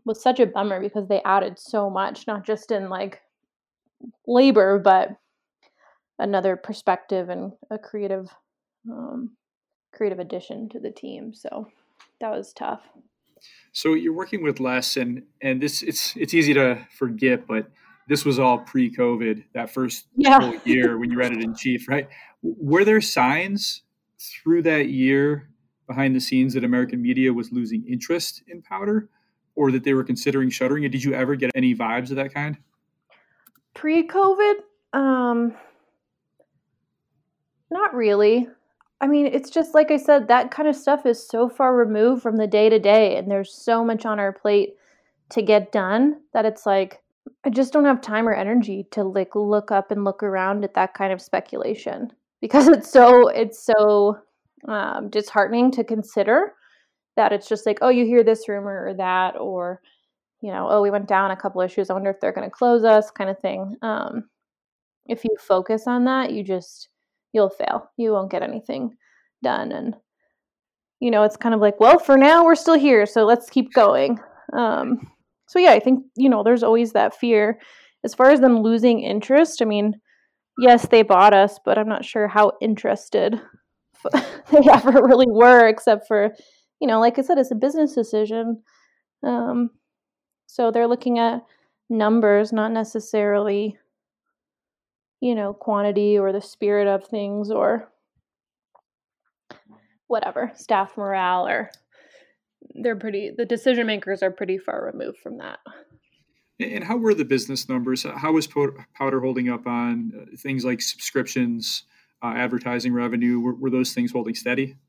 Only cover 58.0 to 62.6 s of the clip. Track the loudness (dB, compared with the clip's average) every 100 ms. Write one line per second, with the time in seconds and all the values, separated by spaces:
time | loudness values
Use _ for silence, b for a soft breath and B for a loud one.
58 | 4 4 4 2 -2 -8 -8 -10 -10 -6
59 | -4 -2 -2 -4 -8 -8 -8 -10 _ _
60 | _ _ _ -16 -12 -6 0 2 2 -2
61 | 0 0 0 -4 -6 -4 -4 -4 -4 -4
62 | -4 -4 -4 -6 -10 -2